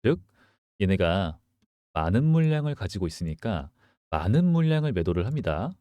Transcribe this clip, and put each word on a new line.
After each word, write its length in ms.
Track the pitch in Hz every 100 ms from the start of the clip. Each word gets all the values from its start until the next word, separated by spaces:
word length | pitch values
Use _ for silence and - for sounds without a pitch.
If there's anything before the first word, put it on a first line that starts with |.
즉 160 | 113 175 _ _ _ _ _ _
얘네가 580 | 95 95 85 92 85 78 _ _ _ _ _
많은 320 | 80 80 107
물량을 500 | 156 160 156 151 147
가지고 320 | 143 92 98 87
있으니까 640 | - 85 78 117 87 69 _ _ _ _
많은 340 | 78 82 143
물량을 480 | 180 165 160 156 151
매도를 340 | 90 82 87 101
합니다. 460 | 147 87 76 131 190